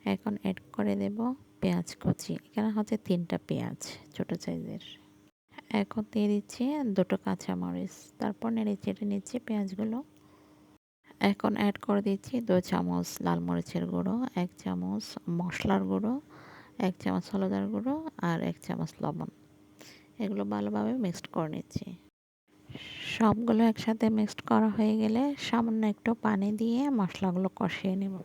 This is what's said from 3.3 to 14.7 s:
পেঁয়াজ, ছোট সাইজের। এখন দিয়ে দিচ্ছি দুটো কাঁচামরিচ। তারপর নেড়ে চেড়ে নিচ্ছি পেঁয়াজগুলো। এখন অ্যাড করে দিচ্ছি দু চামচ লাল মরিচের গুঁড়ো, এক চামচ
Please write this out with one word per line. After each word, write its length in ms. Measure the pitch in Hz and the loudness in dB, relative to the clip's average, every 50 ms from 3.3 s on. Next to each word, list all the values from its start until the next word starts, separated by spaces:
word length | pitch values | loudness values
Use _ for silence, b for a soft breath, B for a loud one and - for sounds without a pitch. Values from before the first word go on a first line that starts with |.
| 180 170 - | -4 -4 -2
পেঁয়াজ, 340 | - 151 143 117 117 - - - - - - - - - | -4 -4 -2 -2 -4 -6 -8 -12 -14 -14 -16 -18 -14 -8
ছোট 160 | - - - - - | -6 -4 -4 -4 -6
সাইজের। 420 | - - 165 165 - - - - - - - - - - - - - _ _ _ _ _ - - - _ | -4 -6 -6 -6 -6 -8 -10 -12 -12 -16 -20 -20 -20 -20 -20 -20 -20 _ _ _ _ _ -20 -20 -10 _
এখন 320 | 226 208 196 196 - 220 214 - | -2 -2 -2 0 -2 -6 -6 -2
দিয়ে 180 | - 214 208 | 0 2 4
দিচ্ছি 360 | 208 208 208 202 - - - 247 269 302 302 277 226 | 4 4 2 0 -4 -6 -2 -2 0 0 0 0 2
দুটো 260 | 190 190 180 - 190 | 4 2 4 2 0
কাঁচামরিচ। 760 | 190 - 190 185 - - - 185 180 - - - - 185 190 - - - - - | -2 0 -2 -2 -2 -2 -4 -2 -2 -2 -4 -4 -4 -6 -6 -8 -14 -20 -20 -8
তারপর 300 | - - 214 202 - - 226 | -4 -4 -4 -2 -2 -2 0
নেড়ে 220 | 233 226 214 214 202 190 | 0 0 0 0 -2 -2
চেড়ে 220 | - 202 190 - 208 | -2 -4 -4 -2 -2
নিচ্ছি 300 | 202 202 202 - - - 247 | -2 -2 -4 -4 -6 -8 -6
পেঁয়াজগুলো। 600 | - - 220 208 196 190 185 190 214 220 220 247 302 - _ B B B B B B B B B B - - _ _ _ _ _ _ - - - | -4 -2 -2 -2 -2 -2 -2 -4 -2 -2 -2 -4 -6 -10 _ B B B B B B B B B B -20 -20 _ _ _ _ _ _ -20 -4 2
এখন 300 | - 202 202 - - 214 208 | 2 2 4 4 2 2 2
অ্যাড 180 | - 208 202 202 | 4 2 2 0
করে 240 | - - - 208 202 | 0 0 2 2 2
দিচ্ছি 340 | 202 208 196 196 - - - 240 | 4 2 0 0 -2 -4 -4 -2
দু 140 | 233 - 185 180 | 2 4 4 4
চামচ 460 | 180 - 185 180 180 180 175 - 175 - - - | 4 2 0 0 2 2 0 0 0 -2 -6 -2
লাল 180 | - - 170 170 | 0 2 2 2
মরিচের 440 | 170 175 175 170 170 - - 170 175 | 0 0 0 0 -2 -2 -2 -2 -2
গুঁড়ো, 300 | 180 180 175 180 190 202 240 254 - - | 0 0 0 0 0 0 0 -2 -2 -2
এক 140 | 180 175 175 - | -2 -2 -2 -6
চামচ 480 | - - 190 | -8 -6 -4